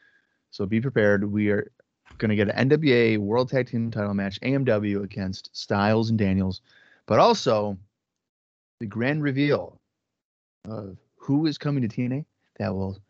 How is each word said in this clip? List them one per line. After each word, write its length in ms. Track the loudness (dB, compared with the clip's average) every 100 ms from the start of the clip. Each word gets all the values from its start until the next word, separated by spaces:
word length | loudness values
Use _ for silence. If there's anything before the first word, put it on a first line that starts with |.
| _ _ _ _ _
So 120 | -8
be 160 | -2 -2
prepared. 480 | 0 2 4 4 2
We 200 | 0 2
are 240 | 0 -2 _ _ _ _ -4
gonna 180 | 0 2
get 100 | 2
an 80 |
N 140 | 2 2
W 260 | 2 4
A 220 | 4 4 2
World 320 | 0 0 0
Tag 180 | -2 -2
Team 240 | -4 -4
Title 240 | -4 -4
match, 240 | -2 -4 -4
A 120 | -2
M 80 | 0
W 380 | 2 0 0 -2
against 480 | -4 -6 -8 -8 -14
Styles 580 | -12 -4 0 2 2 2
and 100 | 0
Daniels, 400 | 2 2 0 -4 _ _ _ _ 0
but 120 | 4
also 580 | 4 4 0 0 -2 -6 -14 _ _ _ _ _ _ _ _ -14
the 80 | -10
grand 380 | -4 -2 -2
reveal 560 | -2 0 0 0 -4 -16 _ _ _ _ _ _ _ _ -12
of 280 | -10 -12 -16 _ _
who 300 | -2 0 0
is 120 | -2
coming 240 | -4 -2
to 60 | -2
T 160 | -2
N 80 | -4
A 120 | -4 -8 _ _ -8
that 120 | -6
will 240 | -4 -6 -8